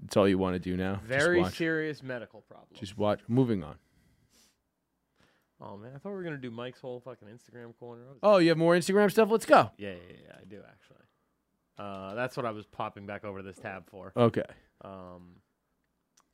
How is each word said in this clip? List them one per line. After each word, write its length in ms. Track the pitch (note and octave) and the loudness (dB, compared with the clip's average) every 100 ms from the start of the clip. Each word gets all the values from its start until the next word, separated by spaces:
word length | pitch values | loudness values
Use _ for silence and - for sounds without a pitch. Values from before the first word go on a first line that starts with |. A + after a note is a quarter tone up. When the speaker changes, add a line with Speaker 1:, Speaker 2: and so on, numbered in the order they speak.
Speaker 1:
That's 140 | G2+ A2+ | -2 2
all 120 | G2 | 4
you 100 | F#2+ | 2
wanna 200 | F#2 F2+ | 0 -4
do 180 | F2+ F2+ | -4 -4
now. 180 | F#2 G2 | -4 -6
Just 100 | A2 | -4
Speaker 2:
Very 340 | C3+ E3 F3 | -2 0 2
Speaker 1:
watch. 140 | B2+ - | 0 -4
Speaker 2:
serious 460 | E3 D#3+ D#3 C#3 | -4 -4 -6 -10
medical 380 | C3 B2 G#2+ G#2+ | -12 -12 -14 -20
problem. 280 | _ F2+ _ | _ -20 _
Speaker 1:
Just 240 | - G2+ G2+ | -16 -12 -4
watch. 220 | G#2 G2+ - | -2 -2 0
Moving 340 | A#2+ B2 G2+ | 0 2 0
on. 140 | D2 - _ _ _ _ _ _ _ _ _ _ _ _ _ _ _ _ _ - | -6 -16 _ _ _ _ _ _ _ _ _ _ _ _ _ _ _ _ _ -20
Speaker 2:
Oh, 160 | G#2+ G2+ | -18 -18
man, 160 | A2+ | -18
I 40 | C#3 | -16
thought 120 | G3 | -12
we 60 | G3 | -10
were 80 | |
gonna 120 | E3+ C#3+ | -10 -10
do 140 | B2+ | -10
Mike's 300 | A2+ B2 - | -12 -12 -12
whole 180 | C3 B2 | -14 -14
fucking 300 | B2+ A#2 G#2 | -16 -20 -20
Instagram 440 | A#2+ _ A#2+ A#2 - | -20 _ -20 -20 -20
corner. 240 | A#2+ A#2+ B2+ | -20 -20 -20
I 20 | |
was 80 | C#3 | 0
Speaker 1:
Oh, 120 | G3+ G3 | 6 8
you 100 | E3 | 6
have 100 | D#3+ | 6
more 160 | E3 | 4
Instagram 360 | F3 F3+ G3 G#3 | 4 4 4 4
stuff? 180 | A3+ G#3 | 4 4
Let's 160 | A3+ - | 4 6
go. 240 | C#3 G#2+ - | 6 6 -2
Speaker 2:
Yeah, 120 | G2+ | -14
yeah, 240 | F2+ F2 - - | -14 -18 -20 -20
yeah, 80 | - | -20
I 40 | |
do, 160 | G2 G2+ - | -20 -20 -20
actually. 280 | G2+ _ _ _ _ _ _ _ _ _ - | _ _ _ _ _ _ _ _ _ _ -14
Uh, 360 | G2+ G2 F#2+ | -12 -10 -10
that's 220 | G#2+ B2+ - | -8 -8 -6
what 100 | A#2+ | -8
I 60 | |
was 140 | G#2+ G2+ | -8 -12
popping 380 | - G#2+ G#2 G2+ | -10 -10 -10 -14
back 180 | G2+ | -12
over 180 | G#2 G2 | -12 -12
this 160 | F#2+ F#2 | -14 -14
tab 300 | G#2+ F#2+ E2 | -14 -14 -16
for. 220 | G2 F#2 A#2+ | -20 -6 0
Speaker 1:
Okay. 260 | A#2 G#2+ - - _ _ | 0 0 -6 -12 _ _
Speaker 2:
Um, 520 | G2 F#2+ F2+ F2+ F2+ F2+ _ _ _ _ _ _ _ _ _ | -20 -18 -18 -20 -20 -20 _ _ _ _ _ _ _ _ _